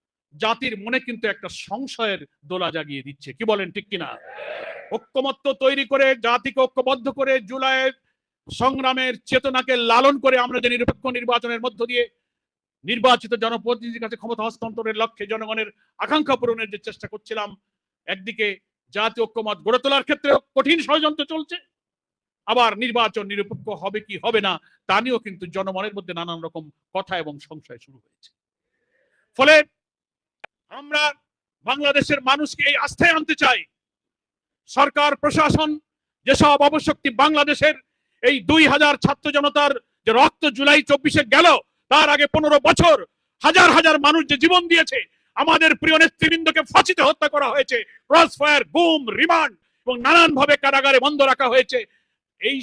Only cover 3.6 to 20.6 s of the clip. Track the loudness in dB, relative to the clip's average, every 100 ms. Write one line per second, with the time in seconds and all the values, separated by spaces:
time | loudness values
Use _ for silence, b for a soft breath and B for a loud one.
3.6 | -4 -10 -12 -10 -12 -14 -18 -16 -14 -14
4.6 | -14 -16 -10 -12 -8 -6 -4 -4 -6 -2
5.6 | 0 0 0 2 2 2 0 -2 -2 -2
6.6 | -2 0 -2 -2 -4 -4 -2 -2 -4 -6
7.6 | -2 0 -2 -4 _ _ _ _ -16 -4
8.6 | -2 0 -2 -2 -4 -6 -2 -2 0 -2
9.6 | 0 0 2 4 4 2 2 2 0 -2
10.6 | -2 -2 -4 -4 -6 -6 -2 -2 -2 -6
11.6 | -8 -8 -6 -4 -4 _ _ _ _ _
12.6 | _ _ -8 0 2 2 0 -4 -4 -4
13.6 | -4 -6 -8 -12 -10 -10 -10 -8 -8 -8
14.6 | -12 -10 -8 -4 -6 -6 -10 -10 -8 -8
15.6 | -8 -12 _ -10 -4 -2 0 -2 -2 -6
16.6 | -8 -12 -16 -16 -16 -16 -12 -10 -10 -12
17.6 | _ _ _ _ -12 -12 -10 -6 -6 -8
18.6 | _ _ _ -4 -4 -4 -6 -6 -8 -8
19.6 | -2 -2 0 -2 -2 -4 0 0 0 -2